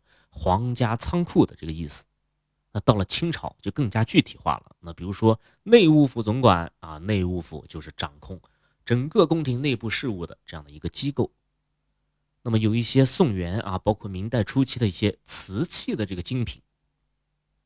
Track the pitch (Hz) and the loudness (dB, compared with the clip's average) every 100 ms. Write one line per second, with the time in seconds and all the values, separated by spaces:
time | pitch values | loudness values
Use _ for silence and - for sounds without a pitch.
0 | _ _ _ - 90 95 123 123 120 117 | _ _ _ -4 0 0 0 -2 -2 -2
1 | - 175 175 175 120 - 82 80 76 - | -2 -2 0 2 2 0 -8 -6 -6 -8
2 | - _ _ _ _ _ _ 104 - 107 | -10 _ _ _ _ _ _ -2 4 4
3 | 95 - 170 - - - 101 - 117 110 | 2 -2 -2 -4 -8 -10 -8 -4 -2 0
4 | 113 170 - - - - - _ 85 82 | 0 2 0 -2 -4 -4 -8 _ -16 -10
5 | 90 98 113 110 _ _ 196 233 165 151 | -8 0 2 2 _ _ 6 8 8 6
6 | 143 117 107 123 123 87 82 _ 82 78 | 4 2 -2 4 4 4 0 _ -16 -8
7 | 90 101 90 90 82 76 - 82 78 - | -2 0 0 -4 -8 -12 -14 -16 -14 -10
8 | 78 71 - 92 _ _ _ _ - 123 | -10 -10 -16 -16 _ _ _ _ -2 -2
9 | 143 226 151 165 143 123 147 117 110 - | 0 -2 0 -2 -2 -2 -2 -4 -4 -4
10 | 135 92 82 - - 80 73 73 - - | -6 -8 -10 -14 -18 -18 -18 -10 -6 -2
11 | 139 135 - _ _ _ _ _ _ _ | -2 -2 -4 _ _ _ _ _ _ _
12 | _ _ _ _ 120 110 107 113 117 135 | _ _ _ _ 0 2 2 0 2 4
13 | 131 - 156 95 87 104 98 90 - 107 | 4 4 2 2 -4 -4 -4 -4 -2 -2
14 | 101 92 107 123 98 135 131 120 110 - | -4 -8 -2 -2 0 0 0 0 -2 0
15 | 104 - - - - 98 180 - - 190 | -2 -2 -8 -8 -6 -6 -4 -4 -4 -4
16 | 98 90 - 127 113 - _ _ _ _ | -4 -6 -6 -4 -4 -8 _ _ _ _
17 | _ _ _ _ _ _ | _ _ _ _ _ _